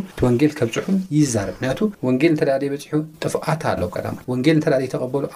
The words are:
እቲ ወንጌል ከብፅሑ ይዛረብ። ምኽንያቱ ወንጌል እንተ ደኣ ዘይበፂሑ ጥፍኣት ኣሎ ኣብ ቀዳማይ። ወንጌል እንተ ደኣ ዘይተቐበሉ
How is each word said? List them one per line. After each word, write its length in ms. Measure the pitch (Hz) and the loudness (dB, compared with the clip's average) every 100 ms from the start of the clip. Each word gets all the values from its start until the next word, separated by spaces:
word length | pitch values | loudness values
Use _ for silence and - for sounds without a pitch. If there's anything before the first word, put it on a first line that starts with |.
እቲ 180 | - - | -2 0
ወንጌል 320 | 127 120 147 | 2 4 2
ከብፅሑ 320 | - 117 143 - 190 - | 2 -2 -2 0 -2 2
ይዛረብ። 420 | 151 139 110 95 | 2 4 2 -2
ምኽንያቱ 280 | - 127 - 214 - | -4 -4 0 -2 0
ወንጌል 280 | 127 127 165 | 0 4 4
እንተ 120 | 156 | 4
ደኣ 140 | 143 135 | 2 0
ዘይበፂሑ 420 | 143 143 - 156 156 - | -2 -6 -4 -4 -4 -6
ጥፍኣት 440 | 151 - - 156 | -4 -2 -2 -2
ኣሎ 180 | 123 90 | 0 -2
ኣብ 100 | 90 | -4
ቀዳማይ። 320 | - 107 - - | -6 -6 -8 -6
ወንጌል 300 | 127 147 160 | 0 2 4
እንተ 100 | 156 | 4
ደኣ 120 | 135 | 0
ዘይተቐበሉ 460 | 127 - 127 139 151 | 0 -4 -4 -4 -4